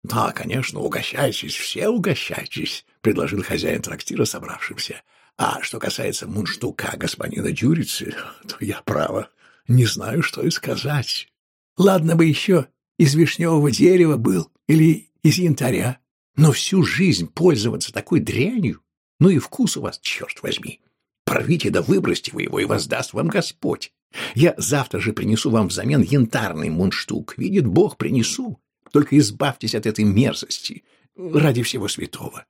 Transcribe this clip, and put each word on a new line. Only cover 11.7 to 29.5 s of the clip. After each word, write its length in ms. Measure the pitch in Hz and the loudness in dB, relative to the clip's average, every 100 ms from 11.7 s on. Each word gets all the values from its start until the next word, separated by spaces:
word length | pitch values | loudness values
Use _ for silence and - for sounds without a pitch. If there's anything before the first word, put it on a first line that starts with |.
| - | 2
Ладно 380 | 190 190 160 | 4 4 4
бы 100 | 165 | 4
еще 400 | 165 143 - 175 - _ _ - | 4 2 2 2 2 _ _ 2
из 180 | 147 | 4
вишневого 560 | 151 156 - 170 160 147 | 6 2 2 2 4 2
дерева 460 | 110 165 185 165 131 | 6 6 8 6 4
был 340 | 113 92 - _ - | 2 0 -4 _ 2
или 420 | 160 160 156 _ _ | 6 6 4 _ _
из 160 | 156 180 | 2 4
янтаря, 640 | 175 135 131 95 120 131 _ _ _ | 2 2 0 0 -2 -4 _ _ _
но 160 | - 156 | 4 4
всю 320 | - - 190 | 4 0 2
жизнь 440 | 131 - 185 92 82 | 2 2 2 2 -2
пользоваться 680 | - 180 120 110 110 - | 2 4 4 0 -4 -6
такой 260 | 101 - - | -8 0 0
дрянью, 600 | 110 107 170 247 139 - _ _ _ _ | 0 -2 0 0 -2 -4 _ _ _ _
ну 100 | 180 | 4
и 80 | 156 | 4
вкус 400 | - - 226 - | 0 -2 -2 -2
у 40 | |
вас, 180 | - - | -8 -8
черт 420 | - - - - | -8 -8 -10 -10
возьми. 400 | - - - - _ _ _ _ - | -8 -6 -10 -18 _ _ _ _ -2
Порвите 400 | - - 165 - | -2 0 0 2
да 140 | 92 | 0
выбросьте 480 | 85 120 - - - | 2 2 2 -4 -6
вы 80 | - | -8
его, 180 | - 95 | -6 -4
и 60 | |
воздаст 480 | 98 107 - 120 131 | -2 -2 -2 -6 -4
вам 140 | 107 160 | -4 -2
Господь. 680 | 190 - - - - - _ _ - - | -2 -4 -6 -6 -6 -8 _ _ -12 -8
Я 220 | 117 165 - | 2 2 2
завтра 420 | - 143 123 - | -2 -2 -2 -4
же 140 | 110 | -4
принесу 380 | 107 104 110 - | -2 0 0 2
вам 160 | 113 95 | 2 2
взамен 340 | 95 110 147 | 0 0 2
янтарный 680 | 107 139 113 120 104 78 78 | 4 4 2 0 -4 -4 -4
мундштук. 680 | 80 95 - - - - - | 0 0 -2 -6 -8 -8 -8
Видит 300 | 190 196 120 | -2 0 2
Бог, 300 | 87 143 - | 4 2 0
принесу. 640 | - 131 110 - 247 - _ _ _ | -2 0 0 -4 -8 -10 _ _ _
Только 260 | 151 147 147 | 2 4 4
избавьтесь 580 | 107 104 139 | 4 0 -4